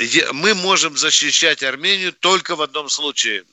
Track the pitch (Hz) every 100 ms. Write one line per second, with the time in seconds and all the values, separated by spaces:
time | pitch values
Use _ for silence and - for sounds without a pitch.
0 | 117 143 - 135 185 202 185 185 160 143
1 | 151 - 147 - 165 147 135 131 175 196
2 | 185 - 175 185 170 170 147 143 143 -
3 | 147 131 117 104 90